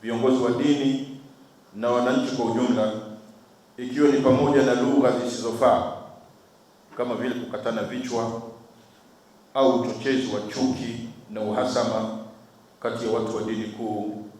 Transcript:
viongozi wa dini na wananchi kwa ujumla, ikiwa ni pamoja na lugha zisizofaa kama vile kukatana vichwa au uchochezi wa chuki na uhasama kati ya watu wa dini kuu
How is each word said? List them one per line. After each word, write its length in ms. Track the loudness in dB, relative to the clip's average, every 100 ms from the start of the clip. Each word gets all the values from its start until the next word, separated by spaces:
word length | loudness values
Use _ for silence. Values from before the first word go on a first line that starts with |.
viongozi 400 | -4 0 4 4
wa 80 | 2
dini 680 | 2 2 2 2 0 -4 -12 -18 -20 -20 _ _ -4
na 120 | 0
wananchi 460 | 2 2 2 0 -2
kwa 80 | 0
ujumla, 460 | 0 2 2 0 -2 -10 -16 -18 -20 -20 _ _ -12
ikiwa 320 | -8 4 4
ni 120 | 6
pamoja 420 | 6 4 6 4
na 120 | 4
lugha 380 | 4 2 4 4 2
zisizofaa 760 | -2 -4 -4 2 4 4 2 -8 -14 -20 -20 -20 _ _ _ _ _ -6
kama 180 | -4
vile 200 | -2 -4
kukatana 480 | -4 -6 -6 -4 -4
vichwa 600 | -4 -6 -6 -4 -4 -6 -10 -18 -20 -20 -20 _ _ -20 _ _ _
au 260 | 2 4 4
uchochezi 540 | 0 -4 -2 0 0
wa 60 | -4
chuki 680 | -6 -2 -2 0 -6 -8 -10 -16 -14
na 100 | -8
uhasama 760 | -4 -2 0 0 0 0 -4 -8 -12 -18 -20 _ _ _
kati 220 | -6 -4 -2
ya 40 |
watu 240 | -2 -2 -4
wa 60 |
dini 220 | -4 -4
kuu 640 | -6 -6 -6 -4 -6 -8 -12 -18